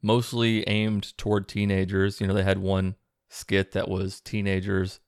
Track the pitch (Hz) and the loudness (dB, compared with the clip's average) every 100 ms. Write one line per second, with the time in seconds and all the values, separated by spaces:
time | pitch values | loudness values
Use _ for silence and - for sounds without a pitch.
0 | 104 117 120 117 117 110 - 104 107 104 | 4 2 2 0 2 2 0 0 0 -2
1 | - - - 104 98 101 101 95 95 98 | -4 -8 0 0 0 -2 0 2 0 2
2 | 98 98 98 98 95 98 95 95 95 98 | 0 0 0 2 2 0 2 0 0 -4
3 | _ _ _ - - 98 95 - - 95 | _ _ _ -18 0 0 2 -2 -2 -2
4 | 95 - - 110 98 95 95 95 92 - | -4 -8 -8 -4 0 -2 0 0 -2 -6